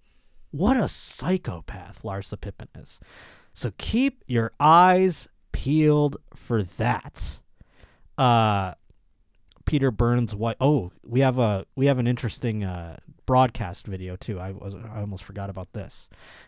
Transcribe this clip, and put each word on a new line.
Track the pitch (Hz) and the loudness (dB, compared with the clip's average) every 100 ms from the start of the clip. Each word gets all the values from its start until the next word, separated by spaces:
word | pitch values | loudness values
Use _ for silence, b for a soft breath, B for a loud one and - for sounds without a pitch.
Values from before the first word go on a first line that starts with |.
| _ _ _ - - | _ _ _ -20 -12
What | 139 208 262 | 0 2 4
a | 139 | 2
psychopath | - - - 147 185 - 85 - 98 - - | -2 -8 -6 -2 -2 -2 -8 -8 -12 -12 -12
Larsa | 107 98 - 101 | -8 -8 -8 -10
Pippen | 104 - 127 | -10 -12 -16
is. | - - - B B B B B | -18 -20 -20 B B B B B
So | - 113 - | -8 -8 -6
keep | - 233 269 - - | -2 0 0 -2 -2
your | 120 113 - | -2 -2 2
eyes | 151 170 185 185 190 - - _ _ | 6 8 8 6 2 0 -10 _ _
peeled | - 131 156 151 147 147 - - | -4 0 4 4 4 2 -2 -16
for | - - 113 | -14 -2 -2
that. | 92 - 120 110 - - - - _ - b b b b b - | -2 -2 -2 -2 -6 -8 -8 -8 _ -20 b b b b b 0
Uh, | 127 117 110 101 92 - _ _ _ _ _ _ _ _ | 4 4 4 2 -2 -8 _ _ _ _ _ _ _ _
Peter | - 147 131 | -2 2 2
Burns' | 104 120 120 110 | 2 2 2 0
wife. | 104 113 110 | -2 -4 0
Oh, | 139 143 90 - | 2 2 -2 -12
we | - 123 | -4 2
have | 131 127 | 2 4
a, | 110 98 - | 2 0 -4
we | - 139 | 0 2
have | 127 | 2
an | 120 | 0
interesting, | 120 113 - 120 107 | -2 -4 -4 -4 -4
uh, | 98 90 85 - - - - | -4 -6 -10 -16 -20 -10 0
broadcast | 127 127 - 90 85 - | 2 2 0 -8 -8 -10
video | 92 92 90 | -10 -8 -10
too. | - 92 | -8 -8
I | 92 | -8
was, | 92 98 | -10 -12
I | 98 113 107 | -12 -12 -10
almost | 101 95 | -8 -8
forgot | - 101 98 | -12 -10 -10
about | 92 92 | -10 -10
this, | 107 - - - B B B | -12 -12 -16 -20 B B B